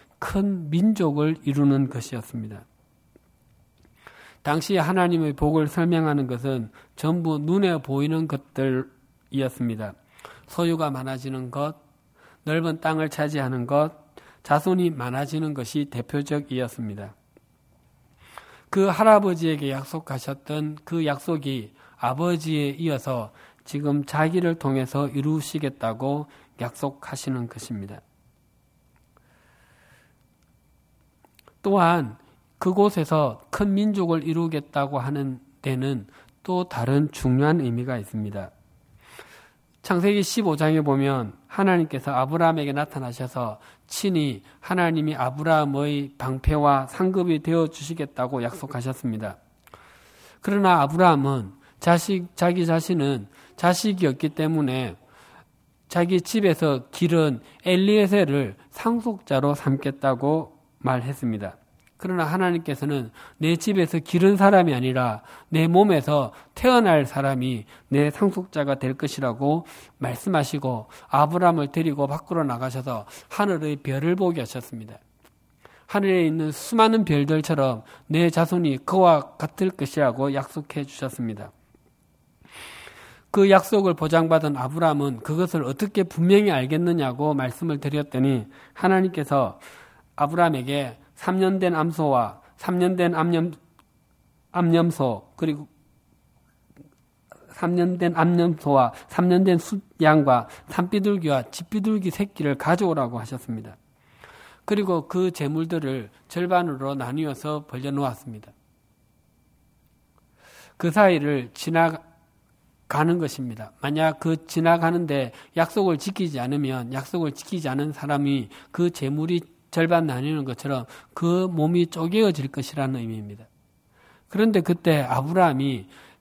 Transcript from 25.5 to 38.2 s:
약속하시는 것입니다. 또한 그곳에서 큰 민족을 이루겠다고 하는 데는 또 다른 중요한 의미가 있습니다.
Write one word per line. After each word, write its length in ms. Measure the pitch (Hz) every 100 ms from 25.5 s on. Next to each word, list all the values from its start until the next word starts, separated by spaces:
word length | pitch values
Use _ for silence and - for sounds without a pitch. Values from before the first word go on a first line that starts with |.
| 156 147 135 113 113 131 143 151 - _ -
약속하시는 880 | 120 - 143 139 - 139 - 127 117
것입니다. 540 | - - 110 98 104 - _ _ _ _ _ _ _ _ _ _ _ _ _ _ _ _ _ _ _ _ _ _ _ _ _ _ _ _ _ _ _ _ _ _ _
또한 560 | 202 196 170 175 123 110 _ _ _ _
그곳에서 840 | 185 185 202 190 151 156 143 107 -
큰 240 | - 202
민족을 500 | 196 214 196 170 165
이루겠다고 760 | 147 165 165 156 143 143 139 143
하는 420 | 123 143 135 127 - _
데는 440 | 135 127 135 131 101 - - _
또 260 | - 180 180
다른 420 | 120 117 139 151
중요한 500 | - 127 127 147 170
의미가 360 | 131 117 123 123
있습니다. 540 | 98 110